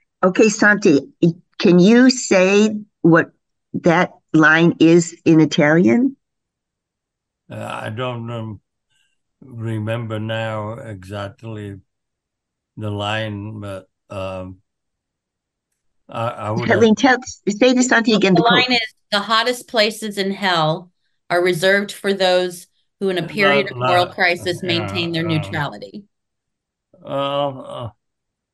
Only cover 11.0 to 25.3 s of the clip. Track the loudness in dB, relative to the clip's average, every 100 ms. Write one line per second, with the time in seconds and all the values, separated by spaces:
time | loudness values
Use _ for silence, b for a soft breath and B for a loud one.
11 | -14 -12 -12 -14 -16 -14 -14 -16 _ _
12 | _ _ _ _ _ _ _ -12 -8 -6
13 | -4 -4 -6 -10 -12 -12 -14 -14 -16 _
14 | _ -12 -10 -10 -14 -18 _ _ _ _
15 | _ _ _ _ _ _ _ _ _ _
16 | _ -8 -6 -6 -6 -4 -2 2 2 4
17 | 2 0 -4 -8 -8 2 2 2 2 0
18 | 2 2 4 4 4 2 2 -2 -4 _
19 | _ -4 0 0 0 -4 -4 0 0 -2
20 | -8 -6 -4 -2 -2 0 0 -2 -8 _
21 | _ _ -4 0 0 0 2 2 -2 -6
22 | -6 0 0 0 -2 -8 -20 _ _ _
23 | -4 -4 -6 -2 0 0 -2 -4 0 0
24 | 0 -2 -2 -2 -4 -6 -4 -4 -4 -6
25 | -6 -4 -4